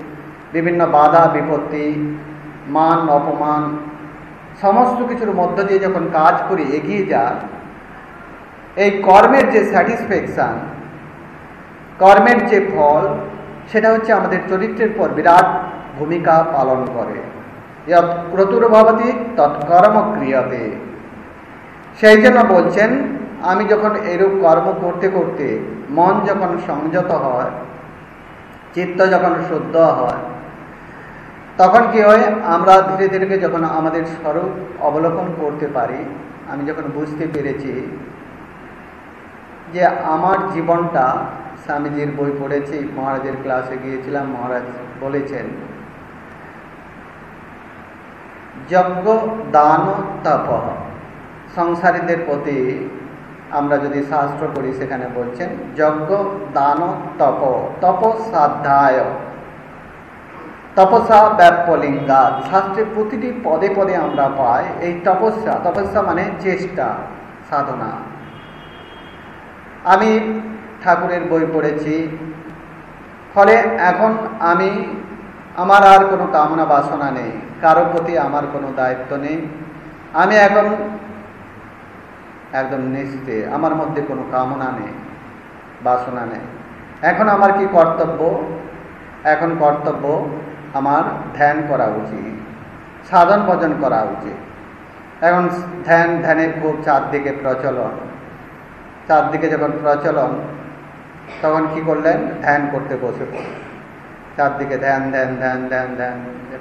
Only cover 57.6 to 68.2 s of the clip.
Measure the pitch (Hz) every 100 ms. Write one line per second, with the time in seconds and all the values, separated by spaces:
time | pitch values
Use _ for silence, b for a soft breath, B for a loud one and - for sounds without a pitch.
57.6 | - - 180 233 226 220 - 165 143 -
58.6 | 139 139 139 131 110 - - - - -
59.6 | - - - - - - - - - -
60.6 | - - 190 233 - 214 214 180 175 170
61.6 | 170 151 143 135 135 135 123 - - 190
62.6 | 196 220 214 214 214 240 247 - 165 160
63.6 | 196 196 190 175 143 139 135 - 120 127
64.6 | - - 175 175 196 185 220 214 214 -
65.6 | 175 190 196 214 185 165 202 175 190 175
66.6 | 185 - 120 - - - - - - 143
67.6 | 139 120 110 101 - -